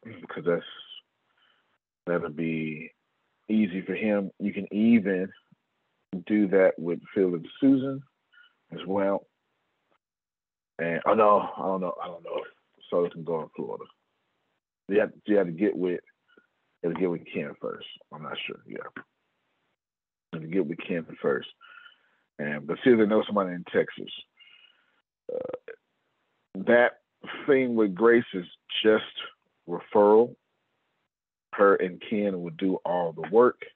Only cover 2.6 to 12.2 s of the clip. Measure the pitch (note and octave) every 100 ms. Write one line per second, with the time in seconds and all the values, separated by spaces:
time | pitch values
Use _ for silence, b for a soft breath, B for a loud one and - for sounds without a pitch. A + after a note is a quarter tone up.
2.6 | D#2 D2+ - _ _ _ _ _ _ A2
3.6 | G#2+ F#2 F2 F2+ A2 G#2 G2 _ G2+ -
4.6 | F#2+ G2+ A2+ A#2 F#2+ F#2 F#2+ - _ _
5.6 | _ _ _ _ _ F#2+ E2 G#2+ G2+ F#2+
6.6 | F#2 - E2 E2+ - - F#2+ E2+ D#2 -
7.6 | C3+ C3+ C3+ C3+ C#3 _ _ b b b
8.6 | _ F2 F2 G2 G2 G2 - _ _ _
9.6 | _ _ _ _ _ _ _ _ _ _
10.6 | _ _ E2 E2+ - G#2 G#2+ G2+ F2 -
11.6 | F#2 F#2+ F2+ - E2+ F2